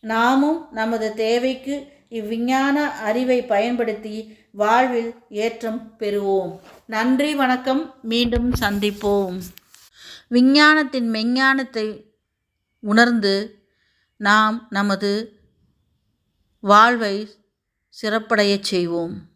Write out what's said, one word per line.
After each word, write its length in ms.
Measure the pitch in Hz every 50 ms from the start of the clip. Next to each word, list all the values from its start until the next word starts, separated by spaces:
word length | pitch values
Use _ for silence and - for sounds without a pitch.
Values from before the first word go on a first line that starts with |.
| -
நாமும் 560 | 220 220 226 233 247 262 269 285 294 320 330 - -
நமது 360 | - 220 220 226 233 220 220 214 214
தேவைக்கு 600 | 220 220 220 233 240 247 262 262 254 - 269 285 285 277 - _ _ _ _
இவ்விஞ்ஞான 640 | 233 226 208 208 226 226 240 247 262 269 269 277 277 294 294 285 - -
அறிவை 360 | 220 208 220 240 254 254 254 247
பயன்படுத்தி 720 | 240 - 220 202 220 240 247 240 233 220 208 208 214 214 214 220 220 - - _ _ _
வாழ்வில் 580 | _ 196 208 214 226 247 262 254 247 233 226 233 233 - _ _ -
ஏற்றம் 460 | 208 220 226 226 - - 226 220 240 - - _
பெறுவோம். 580 | _ 220 208 208 202 202 196 196 190 185 175 165 - - - - - _
நன்றி, 440 | - 226 214 226 247 262 262 285 302 302
வணக்கம். 480 | 277 269 254 254 247 254 269 262 277 320 - - _
மீண்டும் 460 | - 226 226 233 240 240 240 240 240 247 240
சந்திப்போம். 840 | - 226 202 202 202 202 208 202 202 226 202 202 202 196 185 180 185 180 180 - - _ _ - - - _ _ - - - - - _ _
விஞ்ஞானத்தின் 800 | 240 247 254 262 277 294 302 302 311 311 302 254 - 262 240 226
மெஞ்ஞானத்தை 760 | 226 220 220 233 247 254 269 269 269 269 262 262 - 226 214 214 208 - - _ _ _ _ _ _ _ _ _ _ _ _ _ _ _
உணர்ந்து 520 | - 208 208 226 240 240 240 226 202 196 196 196 208 226 - _ _ _ _ _ _ _ _ _ _ _ _ _
நாம் 360 | 208 202 208 214 214 214 220 233 233 -
நமது 420 | - 196 202 202 196 190 202 202 202 214 226 233 _ _ _ _ _ _ _ _ _ _ _ _ _ _ _ _ _ _ _ _ _ _ _ _ _ _ -
வாழ்வை 500 | 196 202 208 220 240 247 233 226 208 196 208 214 208 - _ _ _ _ _ _ _ _ _ _ _ _
சிறப்படையச் 760 | - - 214 208 226 220 214 233 214 208 202 202 196 202 -
செய்வோம். 440 | 202 180 175 165 170 170 170 170 180 98 - - _